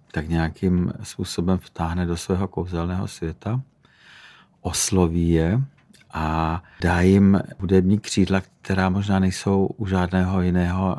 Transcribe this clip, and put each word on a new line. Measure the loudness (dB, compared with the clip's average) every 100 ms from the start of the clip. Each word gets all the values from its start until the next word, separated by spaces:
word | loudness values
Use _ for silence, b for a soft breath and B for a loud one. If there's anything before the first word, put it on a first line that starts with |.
| _
tak | -8 -2
nějakým | -2 -2 -2 0 0 0 -6
způsobem | -12 -10 -8 -4 -2 -2
vtáhne | -4 -6 -4 -4 -4
do | -4
svého | -4 -2 -2
kouzelného | -6 -6 -6 -4 -4 -8
světa, | -8 -10 -8 -6 -6 -8 _ B B B B B B B _
osloví | -8 -4 0 2 2 2 2
je | 2 2 0 -2 _ _ _ _
a | -6 -4 -2 -2 -4 B -2
dá | 0 4
jim | 6 6 6 4 0 -8
hudební | 2 2 4 0
křídla, | 0 0 2 0 -4 _
která | -4 0 0
možná | 0 0 2
nejsou | 0 0 0 0 0
u | -4 -2
žádného | 0 0 0 0 0
jiného | 0 2 0 0 -2